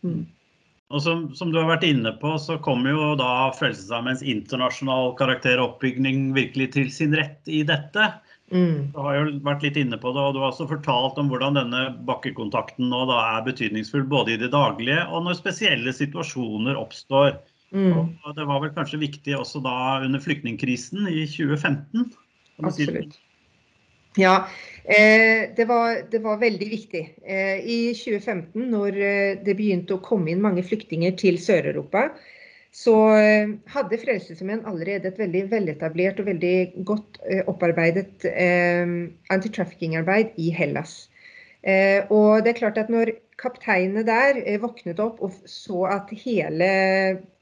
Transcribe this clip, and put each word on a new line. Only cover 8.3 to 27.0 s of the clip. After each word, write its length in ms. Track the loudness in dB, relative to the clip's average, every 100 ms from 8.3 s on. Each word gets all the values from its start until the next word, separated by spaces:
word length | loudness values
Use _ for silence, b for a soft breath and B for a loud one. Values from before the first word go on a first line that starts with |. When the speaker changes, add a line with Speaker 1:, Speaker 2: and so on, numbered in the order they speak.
| b _
Speaker 1:
Mm. 460 | 2 2 2 -2
Speaker 2:
Det 100 | -4
har 140 | -2 0
jo 180 | 0 -2
vært 180 | -2 0 0
litt 100 | 0
inne 240 | -2 -4
på 140 | -4 -2
det, 80 |
og 80 | 0
du 80 | 0
har 80 | -2
også 220 | -2 -6
fortalt 480 | -4 0 0 0 0
om 80 | -2
hvordan 320 | 0 0 0
denne 240 | 0 -2 -4 -6 -6
bakkekontakten 800 | -6 -6 -8 -4 -4 -4 -4 -2
nå 160 | -2 0
da 80 | 0 0 -2
er 80 |
betydningsfull 640 | -4 -4 -4 -4 -2 -2 0
både 300 | 0 2 -2
i 20 |
det 80 | 0 2
daglige 480 | 2 0 -2 -2 -2
og 160 | -4 -4
når 80 | -4
spesielle 560 | -6 -2 0 0 -2
situasjoner 880 | -4 -6 -4 -8 -6 -6 -2 -2 -2
oppstår. 560 | -6 -14 0 4 4 2 b _ _
Speaker 1:
Mm. 480 | 0 4 4 0 -6
Speaker 2:
Og 80 | -14
det 140 | -8 -2
var 140 | -2
vel 80 | -2
kanskje 320 | -4 -6 -4
viktig 320 | -4 -6 -6 -4
også 240 | -4 -6
da 400 | -4 -2 -2 0
under 180 | 0 -2
flyktningkrisen 800 | -2 -4 -4 -4 -2 -4 -4 -4 -2
i 140 | -2 -4
tjue 300 | -2 -2 0
femten, 480 | 0 -2 -2 -4 -4 -6 _ _ _ -6
kan 80 |
du 80 | -6
si 140 | -2 -4
det? 60 | -4
Speaker 1:
Absolutt. 220 | -8 -14 _ _ _ _ _ _ _ _ _ 2
Ja, 320 | 6 6 B B B B 4
eh, 640 | 6 8 8 6 4 0
det 120 | 0 2
var, 320 | 4 2 0 -2
det 120 | -4
var 160 | -2 0
veldig 280 | 0 0 -4
viktig. 320 | -6 -6 -10